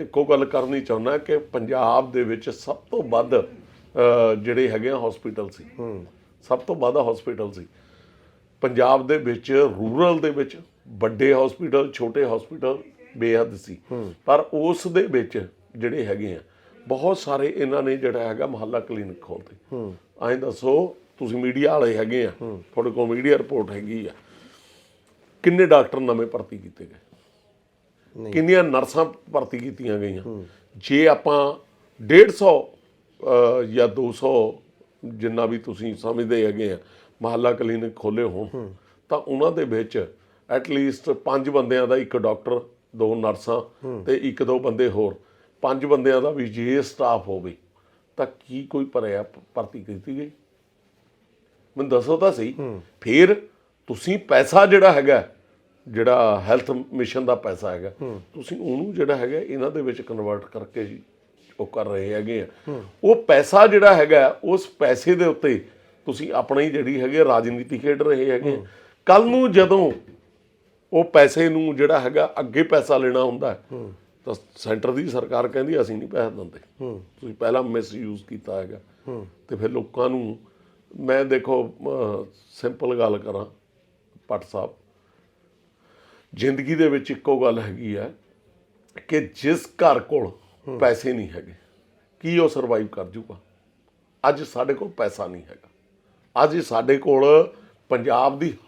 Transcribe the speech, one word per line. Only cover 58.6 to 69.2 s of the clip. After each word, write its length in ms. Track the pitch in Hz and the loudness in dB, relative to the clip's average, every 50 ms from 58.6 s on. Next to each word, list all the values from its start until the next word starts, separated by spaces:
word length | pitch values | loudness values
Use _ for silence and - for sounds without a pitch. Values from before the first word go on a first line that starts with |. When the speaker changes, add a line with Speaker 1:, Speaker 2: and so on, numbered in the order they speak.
Speaker 1:
ਉਹਨੂੰ 340 | - 160 127 135 170 208 196 | -8 -6 -6 -6 -6 -6 -4
ਜਿਹੜਾ 220 | 175 147 139 143 | -2 -2 0 0
ਹੈਗਾ 220 | 131 120 123 143 160 | -2 -2 -4 -4 -6
ਇਹਨਾਂ 320 | - - 139 135 131 135 | -6 -8 -8 -6 -6 -6
ਦੇ 120 | - 156 139 | -6 -6 -6
ਵਿੱਚ 180 | 127 117 - | -6 -8 -8
ਕਨਵਰਟ 440 | - - 113 110 104 104 104 101 101 | -10 -12 -10 -8 -6 -6 -6 -6 -8
ਕਰਕੇ 400 | - - 110 104 - - 120 107 | -12 -14 -16 -14 -12 -10 -10 -10
ਜੀ 180 | 98 110 - - _ _ _ _ _ _ _ _ _ _ - | -10 -10 -16 -20 _ _ _ _ _ _ _ _ _ _ -12
ਉਹ 60 | 107 | -12
ਕਰ 200 | 98 - 113 104 | -8 -6 -6 -6
ਰਹੇ 260 | 101 101 95 95 101 107 | -4 -6 -6 -6 -6 -6
ਹੈਗੇ 300 | 107 107 110 117 110 92 | -6 -6 -6 -6 -6 -8
ਆ। 40 | - - _ _ 147 | -10 -12 _ _ -14
Speaker 2:
ਹੂੰ। 140 | 147 123 101 95 - _ - | -12 -12 -14 -16 -10 _ 4
Speaker 1:
ਉਹ 120 | 202 226 | 4 4
ਪੈਸਾ 500 | 233 - - 156 135 143 - - 196 214 | 6 6 6 6 6 6 6 8 8 8
ਜਿਹੜਾ 280 | 220 202 202 202 202 190 | 8 8 8 8 8 8
ਹੈਗਾ, 460 | 165 147 151 156 147 135 135 - - - | 8 8 6 6 6 6 6 2 -2 -2
ਉਸ 220 | - 180 185 - | -2 -2 -2 -2
ਪੈਸੇ 480 | - - - 160 127 127 - - 175 180 | -6 -4 0 2 2 2 2 2 2 2
ਦੇ 100 | 170 175 | 4 4
ਉੱਤੇ 400 | 165 156 - - 143 123 92 - - - _ _ _ _ _ _ | 2 2 2 0 0 0 -2 -4 -10 -20 _ _ _ _ _ _
ਤੁਸੀਂ 260 | - 127 - 151 - - | -10 -8 -8 -6 -4 -2
ਆਪਣੀ 380 | 123 120 - 139 139 147 156 | -2 -2 0 0 0 0 0
ਜਿਹੜੀ 300 | 139 151 131 131 143 131 | 0 -2 -2 -2 -2 -2
ਹੈਗੀ 160 | 127 131 143 | -2 0 2
ਆ 80 | 160 156 | 4 4
ਰਾਜਨੀਤੀ 540 | 135 123 117 117 117 120 123 123 123 - 113 | 6 4 4 2 0 -4 -6 -8 -8 -8 -4
ਖੇਡ 240 | 135 147 147 139 147 | 0 0 0 2 2
ਰਹੇ 280 | 151 143 131 131 139 | 2 2 2 2 0
ਹੈਗੇ 220 | 127 123 143 147 139 | 0 0 0 -2 -4
ਆ। 40 | |
Speaker 2:
ਹੂੰ। 100 | 120 95 98 - - - _ _ _ _ | -4 -6 -12 -20 -20 -20 _ _ _ _
Speaker 1:
ਕੱਲ੍ਹ 200 | - 185 202 | 4 4 4